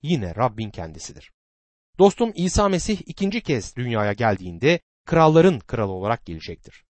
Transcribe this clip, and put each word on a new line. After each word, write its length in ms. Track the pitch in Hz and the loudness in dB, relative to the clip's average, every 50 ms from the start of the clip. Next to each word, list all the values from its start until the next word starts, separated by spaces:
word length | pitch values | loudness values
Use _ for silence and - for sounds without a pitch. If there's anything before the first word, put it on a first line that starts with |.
yine 340 | - 147 175 139 101 87 82 | -6 -4 -2 -2 -2 -4 -4
Rabbin 340 | 101 123 123 107 110 110 104 | -2 -2 -2 -2 -4 -10 -10
kendisidir. 640 | - - 85 80 78 82 - - - 73 - - _ _ _ _ _ _ _ _ _ _ _ _ _ - | -10 -12 -12 -12 -14 -16 -18 -18 -18 -20 -20 -20 _ _ _ _ _ _ _ _ _ _ _ _ _ 4
Dostum, 320 | 185 202 - - 240 226 202 | 4 4 4 2 -4 -4 -2
İsa 340 | 165 175 180 - - 208 196 | -2 -2 0 2 2 2 2
Mesih 320 | 190 170 - - 214 180 - | 0 0 -2 -2 -4 -6 -6
ikinci 360 | - 165 - 196 196 190 240 | -10 -8 -6 -6 -4 -4 -4
kez 340 | - - 147 120 - - - | -4 -2 -2 -2 -4 -6 -10
dünyaya 380 | - 123 123 117 110 104 104 101 | -8 -6 -4 -2 0 0 0 0
geldiğinde 680 | 104 120 113 101 92 90 90 85 85 120 147 175 165 _ _ _ _ _ | 0 0 0 0 0 -4 -10 -6 0 2 2 2 0 _ _ _ _ _
kralların 540 | - 170 165 160 156 156 165 165 160 165 113 | 0 2 4 6 6 8 8 6 6 4 0
kralı 320 | - - - 113 107 98 | -4 -6 -4 -4 -2 -2
olarak 340 | 95 92 95 104 117 117 - | -4 -4 -2 -2 -4 -4 -6
gelecektir. 600 | - 85 80 - - 85 - - - - - _ _ _ | -10 -12 -12 -12 -12 -14 -14 -16 -20 -20 -20 _ _ _